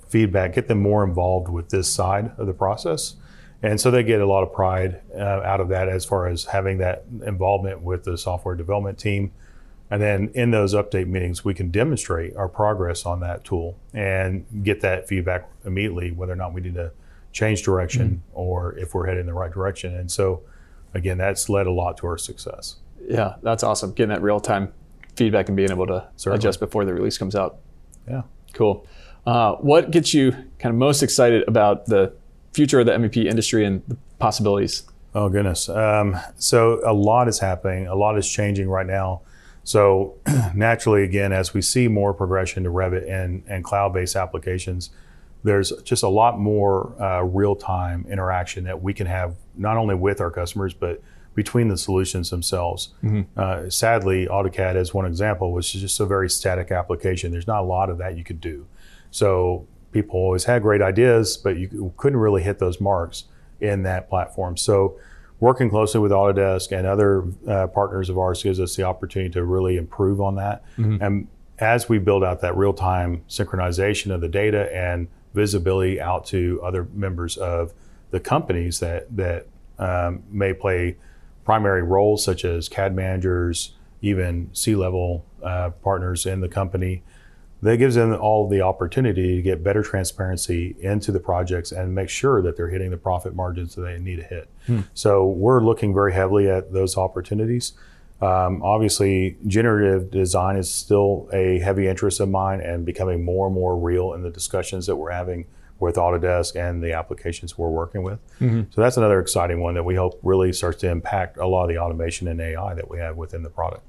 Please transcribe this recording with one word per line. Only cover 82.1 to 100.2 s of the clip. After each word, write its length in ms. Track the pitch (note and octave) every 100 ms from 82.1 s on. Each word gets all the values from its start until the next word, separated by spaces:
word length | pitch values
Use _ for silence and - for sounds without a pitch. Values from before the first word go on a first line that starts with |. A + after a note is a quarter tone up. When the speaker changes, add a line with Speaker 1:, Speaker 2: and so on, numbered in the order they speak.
| G#2
Speaker 1:
such 180 | - F2+
as 260 | F2+ E2+ E2
cad 240 | - G2 F#2+
managers, 800 | F#2+ F#2+ F#2 F2 F2 E2+ - - - -
even 480 | G2+ F#2+ F2+ E2+ E2+
C-level, 720 | - - G#2 F#2 F2+ F2+ E2+ - -
uh, 260 | F2+ F2+ F2+ F2
partners 420 | G2 F#2+ F2+ F2
in 160 | F#2+ F#2+
the 80 | F2+
company, 540 | - F#2+ F#2 F#2 F#2 - - - - - -
that 160 | G#2 A2+
gives 200 | C3 A#2+
them 180 | A2+
all 340 | A2 G#2+ G#2+ G2+
the 120 | G2
opportunity 760 | F#2+ F#2 F2 - B2+ F#2 F2+ F2+
to 60 |
get 200 | F#2 F2
better 200 | F#2 G2+
transparency 920 | G#2 F#2+ F2+ - F#2+ F#2 - E2+ F2+ -
into 320 | F#2+ G#2 G#2
the 80 | G2
projects 500 | - F2+ F2 F2+ -
and 220 | F2 F#2
make 140 | F#2+ F#2+
sure 320 | - C3+ A#2+
that 160 | F2 E2
they're 120 | F2
hitting 200 | F#2 F#2
the 60 | F2+
profit 380 | F#2+ F2+ F#2
margins 400 | F2 F2+ F2+ F2
that 80 | -
they 160 | F2 F2
need 180 | F2+ F2
to 60 |
hit. 260 | - F2 D#2+ - -
Speaker 2:
Hmm. 140 | A2+ G2+
Speaker 1:
So 320 | - G#2+ G2+ F#2+
we're 360 | F2+ G#2 C3
looking 300 | A2 A2+ G#2
very 220 | G2 G2+
heavily 340 | F#2+ F#2+ G2+ G2
at 240 | F#2 E2+
those 240 | F#2+ F#2 F#2+
opportunities. 760 | F#2 F#2+ F2 G#2 A2 A#2+ - - - - - -
Um, 400 | F#2+ F#2 F2+ F#2
obviously, 760 | F#2 A2 G#2+ - G2 F#2+ F#2 - G#2
generative 640 | G#2 A#2 G#2+ G2+ F#2+ F#2+
design 460 | F#2+